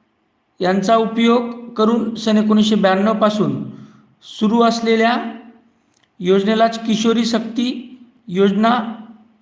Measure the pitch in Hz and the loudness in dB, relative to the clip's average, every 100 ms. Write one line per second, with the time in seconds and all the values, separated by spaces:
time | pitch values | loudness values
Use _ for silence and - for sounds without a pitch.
0 | _ _ _ _ _ _ 180 190 196 226 | _ _ _ _ _ _ -2 0 2 2
1 | 220 226 233 240 - - - - 214 233 | 2 0 2 2 -2 -10 -14 -2 0 0
2 | 214 - 220 214 214 214 214 208 190 190 | -2 -4 0 0 2 2 2 2 2 2
3 | 214 220 214 214 151 131 - - - _ | 0 2 0 0 -2 -2 -8 -14 -20 _
4 | _ _ - - 214 233 233 233 226 226 | _ _ -20 -4 0 2 2 0 0 0
5 | 226 220 - - - - _ _ _ _ | 0 -2 -6 -12 -20 -20 _ _ _ _
6 | _ _ 180 196 196 220 226 - - 214 | _ _ 2 2 2 2 2 0 -2 0
7 | 226 220 226 220 - - 240 - - - | 2 0 0 -2 -4 -4 -4 -6 -12 -20
8 | - _ - 180 196 190 226 240 214 - | -20 _ -6 0 2 2 2 0 -4 -12
9 | - - _ _ | -16 -20 _ _